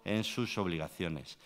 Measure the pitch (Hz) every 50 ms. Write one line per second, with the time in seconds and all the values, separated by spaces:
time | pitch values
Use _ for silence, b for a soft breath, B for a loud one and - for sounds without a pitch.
0 | B 92 107 110 107 - - 127 120 - - 110 98 90 82 80 78 73 - -
1 | 90 85 80 69 64 - - B B